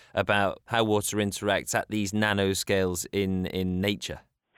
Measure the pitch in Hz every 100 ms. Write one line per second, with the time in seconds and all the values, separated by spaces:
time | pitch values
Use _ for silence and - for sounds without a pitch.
0 | - - 101 104 98 - - 117 113 104
1 | 101 104 101 - 104 95 - 113 - 107
2 | 98 104 107 101 98 98 - 98 92 90
3 | - 98 95 95 92 92 92 90 101 101
4 | - 71 - _ _